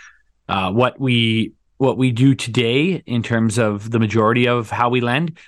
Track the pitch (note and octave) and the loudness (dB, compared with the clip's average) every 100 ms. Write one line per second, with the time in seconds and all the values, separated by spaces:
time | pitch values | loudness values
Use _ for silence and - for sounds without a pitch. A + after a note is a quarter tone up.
0 | - _ _ _ - F#2+ F#2 G#2 B2 - | -20 _ _ _ -8 -6 -2 0 0 0
1 | C3 A#2+ A2+ A2 G#2+ - _ - C3 G#2+ | 0 2 2 0 -2 -8 _ -2 -2 0
2 | C3 A#2 C3+ C3+ - A2+ A#2 C3 E3+ E3+ | -2 2 2 2 -2 -2 0 0 0 -4
3 | - A#2+ A2 A#2 A2+ A2 G#2+ G#2 A2 A2+ | -4 -4 -2 0 0 0 0 -2 -4 -2
4 | A2 A2 G#2+ A#2+ A#2+ A#2+ A2 - A#2+ B2 | 0 2 2 2 2 0 -2 -2 0 0
5 | A#2+ B2+ E3 - | 0 -2 -4 -8